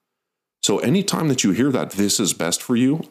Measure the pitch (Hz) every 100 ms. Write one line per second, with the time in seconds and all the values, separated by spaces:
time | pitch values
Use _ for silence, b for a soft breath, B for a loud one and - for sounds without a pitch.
0 | _ _ _ _ _ _ - 101 110 190
1 | 190 - 160 123 101 90 139 123 73 -
2 | 101 - 101 - 85 - - 117 127 156
3 | -